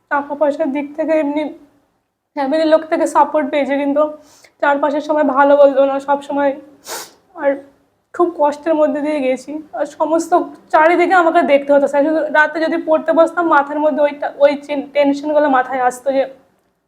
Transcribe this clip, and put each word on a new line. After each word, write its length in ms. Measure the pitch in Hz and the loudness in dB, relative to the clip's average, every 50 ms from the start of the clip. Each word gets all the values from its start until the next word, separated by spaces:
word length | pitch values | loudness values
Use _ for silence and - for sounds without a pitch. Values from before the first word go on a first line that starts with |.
| _ - | _ -4
টাকা 260 | 294 285 285 294 294 | -4 -4 -4 -6 -4
পয়সার 380 | 294 311 285 294 294 320 269 | -2 0 0 0 -2 -4 -4
দিক 240 | 262 294 285 285 - | -4 -6 -8 -8 -6
থেকে 160 | 320 311 302 | -6 -2 0
এমনি 320 | 320 311 302 285 294 302 302 254 - - - _ _ _ _ _ _ _ _ _ _ _ _ _ - | 0 0 0 -2 -2 -4 -4 -6 -10 -14 -20 _ _ _ _ _ _ _ _ _ _ _ _ _ -6
ফ্যামিলির 320 | 294 269 262 311 320 320 | -6 -4 -2 0 0 2
লোক 180 | 311 311 320 320 | 2 2 2 2
থেকে 220 | - 339 330 320 | 0 -2 -2 -2
সাপোর্ট 440 | - - 320 285 294 - 302 294 - | 0 2 2 2 2 0 -4 -2 -2
পেয়েছি, 240 | 311 294 269 269 277 | -2 -2 -2 -2 -2
কিন্তু 360 | 277 285 277 277 294 302 302 302 - - _ _ _ _ _ _ - | -2 -2 -2 0 0 0 -2 -4 -12 -20 _ _ _ _ _ _ -2
চারপাশের 400 | - 285 285 285 311 294 277 302 | 0 0 0 0 0 -2 -2 -4
সবাই 240 | 285 311 302 302 302 | -4 -2 0 0 0
ভালো 320 | 277 254 277 285 285 285 | 0 2 2 4 4 6
বলতো 280 | 285 285 277 269 262 277 | 6 6 4 6 4 0
না 160 | 277 269 277 | 0 0 -4
সব 220 | 277 285 285 285 | -2 -2 -4 -4
সময়। 380 | - - 277 285 285 277 277 311 - - - _ - - - - - - _ _ _ _ _ | -2 -6 -4 -2 -2 -2 -2 -4 -12 -20 -20 _ -16 -14 -14 -14 -14 -16 _ _ _ _ _
আর 300 | 339 294 277 277 - - - _ _ _ _ _ _ _ _ - | -4 -2 -2 -2 -2 -8 -20 _ _ _ _ _ _ _ _ -4
খুব 180 | - 349 339 - - | -2 -2 -2 0 0
কষ্টের 360 | 285 294 285 - - 330 320 | -2 -2 -2 -4 -4 -2 0
মধ্যে 260 | 302 302 277 262 294 | 0 0 0 -2 -4
দিয়ে 200 | 277 302 302 294 | -4 -4 -4 -2
গেছি। 420 | 262 254 262 254 - 285 294 311 - - | -2 -4 -4 -4 -6 -12 -14 -14 -14 -12
আর 140 | - 320 285 | -8 -8 -8
সমস্ত 480 | 285 - - 320 302 320 330 339 - 359 339 277 - - - _ - | -8 -4 -6 -2 -2 0 -2 0 0 0 0 0 -2 -12 -20 _ 0
চারিদিকে 460 | - 311 311 330 349 339 349 320 381 | 2 4 4 4 4 4 2 2 4
আমাকে 280 | 359 330 330 320 349 | 2 2 4 2 2
দেখতে 300 | 302 262 277 277 277 285 | 2 4 2 2 2 2
হতো, 140 | 285 277 277 | 2 2 2
স্যার। 180 | 277 285 285 277 | 2 0 0 0
শুধু 160 | 320 311 320 | 0 0 -2
রাতে 400 | 294 302 294 302 302 302 302 330 | -2 0 2 2 2 2 0 -4
যদি 220 | 320 320 330 330 | -4 -2 -2 -4
পড়তে 300 | - 311 311 302 311 320 | 0 0 0 0 0 0
বসতাম, 360 | 330 320 330 330 - 349 349 330 | 2 2 2 2 2 -2 0 2
মাথার 300 | 302 285 277 285 302 302 | 2 2 2 0 -4 -2
মধ্যে 240 | 302 302 262 277 | 0 0 0 2
ওইটা, 300 | 294 285 285 - 294 - - - | 0 0 -2 -4 -10 -8 -2 2
ওই 180 | 285 285 285 | 2 2 2
চিন-, 300 | 285 - - 294 277 - - | 0 -6 -8 -8 -8 -8 -4
টেনশনগুলো 560 | - 294 285 277 277 285 294 302 302 294 294 294 | -2 0 2 2 0 -2 -4 0 0 2 2 2
মাথায় 320 | 247 254 254 - 262 262 | 2 0 0 -2 -4 -2
আসতো 320 | 247 247 247 247 - 277 | -2 -2 -2 -2 -4 -2
যে, 140 | 262 269 262 - - _ _ _ _ _ _ _ _ _ _ | 0 0 -2 -2 -6 _ _ _ _ _ _ _ _ _ _